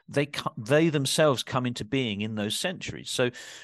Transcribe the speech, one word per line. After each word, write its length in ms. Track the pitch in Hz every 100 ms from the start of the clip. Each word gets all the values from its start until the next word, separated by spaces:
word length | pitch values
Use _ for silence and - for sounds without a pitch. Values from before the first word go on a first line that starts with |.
| -
they 160 | 143 147
co-, 260 | - - -
they 320 | 113 151 170
themselves 540 | 147 131 - 156 120
come 220 | - 131 123
into 200 | 120 107
being 360 | 135 120 101
in 140 | 107 107
those 220 | 104 -
centuries. 520 | 185 185 - 62 -
So, 220 | - 120 - - -